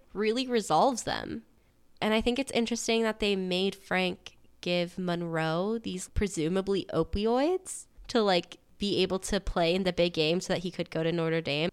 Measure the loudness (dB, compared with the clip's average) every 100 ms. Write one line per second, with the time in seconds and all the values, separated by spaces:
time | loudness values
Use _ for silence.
0 | _ -2 0 0 0 -2 2 4 4 2
1 | -4 -6 -6 -10 -12 _ _ _ _ -4
2 | 0 2 2 0 -2 -2 0 -2 0 0
3 | 0 0 0 0 0 0 0 -2 -4 0
4 | 0 -4 -12 -20 -20 _ -2 -2 -2 -4
5 | -2 -2 -2 -2 0 0 0 -2 -4 -8
6 | -4 0 0 0 0 0 0 -2 0 0
7 | 0 0 2 2 2 0 -4 -14 -16 -20
8 | -2 2 4 2 0 -10 _ -6 -2 2
9 | 2 0 -2 -2 0 0 2 2 0 2
10 | 2 2 0 0 0 -2 -2 -6 -4 -2
11 | -2 0 0 -2 -2 -2 -2